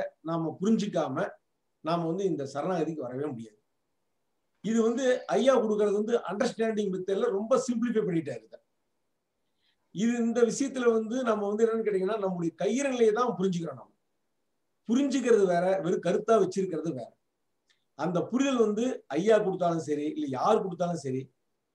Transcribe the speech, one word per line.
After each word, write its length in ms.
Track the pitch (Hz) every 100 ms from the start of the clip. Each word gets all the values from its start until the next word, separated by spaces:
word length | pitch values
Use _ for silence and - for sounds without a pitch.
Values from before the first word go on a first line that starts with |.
| 190 _
நாம 300 | 160 165 160 156
புரிஞ்சுக்காம 560 | 196 214 202 170 139 127 - - _ _ _ _ 156
நாம 200 | 170 165
வந்து 160 | 185
இந்த 200 | 190 147 131
சரணாகதிக்கு 600 | 139 180 175 156 151 123
வரவே 200 | 127 151
முடியாது. 340 | 120 110 _ _ _ _ _ _ _ _ _ _ _
இது 160 | 202 226
வந்து 240 | 226 254 254 247 -
ஐயா 280 | 190 262 247
கொடுக்கறது 380 | 214 208 208 202
வந்து 160 | 220 233
அண்டர்ஸ்டாண்டிங் 760 | - 202 233 - 226 214 196
மெத்தட்ல 380 | 180 196 196 233
ரொம்ப 240 | 196 220 -
சிம்பிளிஃபை 460 | - 226 233 214
பண்ணிட்டாரு 400 | 175 165 139 -
இதை. 160 | - - _ _ _ _ _ _ _ _ _ _ _ _ _ 165
இது, 180 | 226 240
இந்த 240 | 233 233
விஷயத்துல 440 | 226 190 269 262 240
வந்து 240 | 220 214 262
நம்ம 240 | 233 214 202
வந்து 180 | 214 226
என்னன்னு 220 | 226 208
கேட்டீங்கன்னா, 320 | 190 190 220
நம்முடைய 320 | 190 175 170 -
கையற 280 | 190 247 277
நிலையை 240 | 247 220
தான் 220 | 220 247 175
புரிஞ்சுக்கிறோம் 440 | 190 170 156 131
நம்ம. 100 | - _ _ _ _ _ _ _ _ _ -
புரிஞ்சுக்கிறது 540 | 254 285 262 233 214 185
வேற, 200 | 170 180 190
வெறும் 220 | 170 180
கருத்தா 320 | 170 214 226 220
வச்சிருக்கிறது 520 | 175 196 185 156 160
வேற. 160 | 127 110 _ _ _ _ _ _ _ _ -
அந்த 180 | 165 170
புரிதல் 400 | - 247 277 247 208
வந்து 200 | 208 254 - -
ஐயா 280 | 143 208 214
கொடுத்தாலும் 480 | 190 175 170 165 151
சரி, 160 | 147 151
இல்ல 200 | 151 143
யார் 340 | 127 180 220
கொடுத்தாலும் 400 | 180 170 175 170
சரி, 180 | 135 131 131 _ _ _ _